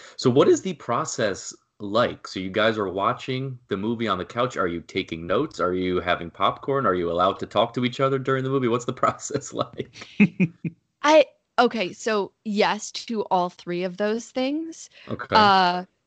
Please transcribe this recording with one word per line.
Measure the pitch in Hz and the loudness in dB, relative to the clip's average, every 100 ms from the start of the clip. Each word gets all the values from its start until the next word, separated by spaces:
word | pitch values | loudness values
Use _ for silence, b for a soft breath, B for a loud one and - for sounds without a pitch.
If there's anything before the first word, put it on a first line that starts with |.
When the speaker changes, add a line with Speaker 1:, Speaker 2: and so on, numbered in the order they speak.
| B - | B -2
Speaker 1:
So | 127 | 2
what | 123 254 | 4 6
is | 339 | 4
the | 190 | 0
process | 165 - 127 156 - 107 92 - - _ _ | -8 -4 -4 -4 -2 -2 -4 -10 -18 _ _
like? | 101 110 110 - - | -2 0 0 -2 -10
So | 98 | -8
you | 95 | -4
guys | 104 113 107 | 2 2 2
are | 95 | -2
watching | 95 107 127 - 127 135 127 _ | 0 -2 -2 -6 -6 -6 -10 _
the | 98 | -4
movie | 107 117 110 | -2 -2 -2
on | 92 | -2
the | 87 | -4
couch. | 120 101 - | -4 -2 -2
Are | 92 | -2
you | 85 | -4
taking | - 95 - 82 85 | -4 -6 -4 -8 -2
notes? | 107 151 - | -2 -2 -2
Are | 90 | -2
you | 92 90 90 | 0 0 0
having | 87 87 85 | 0 -2 -4
popcorn? | - 104 - - 135 113 | -2 -2 -2 -4 0 0
Are | |
you | 90 85 | 0 0
allowed | 85 95 - | 2 0 0
to | - | -2
talk | 104 120 127 | 0 0 0
to | 123 | -4
each | 127 | 0
other | 135 135 | 0 0
during | 131 131 | -2 -2
the | 131 | 0
movie? | 135 120 | 0 0
What's | 123 127 | 0 -2
the | |
<laughs> | 127 - | -2 -2
process | - - - - | -2 -2 -2 -2
like? | 117 - - - - - - | -6 -6 -8 -12 -16 -10 2
Speaker 2:
<laughs> | 180 - 165 - 165 - _ _ | 2 4 -2 -2 -12 -12 _ _
I, | 294 311 - _ _ - | 6 6 6 _ _ 2
okay, | 240 233 180 | 2 0 -4
so | - 226 214 190 - | -4 -2 -2 -2 -8
yes | 214 208 180 208 - | -4 2 2 0 -6
to | - - 220 | -12 -6 -6
all | - 185 175 | 0 0 0
three | - 170 175 185 | -6 -8 -4 -4
of | 180 | -2
those | 208 226 - | -2 -2 -4
things. | 254 262 302 330 - - B B | -4 -2 -4 -6 -12 -20 B B
Speaker 1:
Okay. | - - 220 | -10 2 6
Speaker 2:
Uh, | 208 190 180 180 185 _ | 8 6 4 0 -6 _